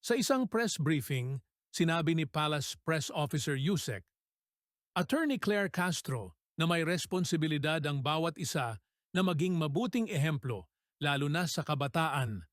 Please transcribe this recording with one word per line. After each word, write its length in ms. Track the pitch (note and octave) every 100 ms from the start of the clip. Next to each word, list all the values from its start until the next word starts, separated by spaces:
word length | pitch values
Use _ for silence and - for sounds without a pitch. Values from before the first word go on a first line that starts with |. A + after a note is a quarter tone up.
Sa 80 | -
isang 320 | A#3+ A#3 C4+
press 320 | B3 A3 A#3 -
briefing, 640 | D3 D#3 A#2+ C3+ B2 C3+ - _ _
sinabi 400 | - E3 E3 E3
ni 160 | E3 D#3
Palace 480 | D#3+ D3+ D3+ C3 -
Press 240 | - D#3+ -
Officer 480 | D#3+ D3 D#3 C3 C#3
Yusek, 480 | C#3+ F#3+ - G#2 - _ _ _ _ _ _ _ _
Attorney 480 | - F3+ C#4+ D#4+ C4
Claire 320 | - G#3 G3
Castro, 640 | - F3+ D#3+ - C3 F#2+ - _ -
na 80 |
may 200 | E3 E3+
responsibilidad 1000 | D#3+ F3 - F#3 F3 E3+ D#3 D3+ D3 D#3+
ang 160 | D3 C#3+
bawat 400 | C3+ D#3 E3 D#3+
isa 400 | E3 D#3+ A#2+ A2 _ _ _
na 80 | F3+
maging 360 | F#3+ E3 F3+ F3
mabuting 520 | D#3 C#3+ A#3+ B3 A3+
ehemplo, 600 | F3+ D#3 D3 C3+ G#2+ F2 _ _ _
lalo 240 | D3 C#3+ C#3+
na 160 | D#3
sa 160 | F3 -
kabataan 880 | D3+ D3 C#3 E3+ D#3+ C#3+ B2 G#2 E2